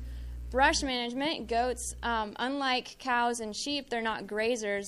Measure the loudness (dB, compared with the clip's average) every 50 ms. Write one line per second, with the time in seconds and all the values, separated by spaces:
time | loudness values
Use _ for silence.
0 | -8 -8 -8 -8 -8 -8 -8 -8 -6 -2 4 6 6 6 6 4 2 0 0 0
1 | 0 -2 -2 0 0 0 0 -2 -2 0 0 2 2 2 0 -2 -4 -8 -8 -4
2 | -2 0 0 0 0 -2 -4 -4 -2 -2 0 0 0 2 2 0 0 -4 -10 -8
3 | -2 2 2 4 4 2 2 0 -2 -4 -6 -4 -4 -2 -2 -2 -2 -2 -2 0
4 | 0 0 -2 -2 -4 -4 -2 0 2 2 2 2 0 0 0 0 -2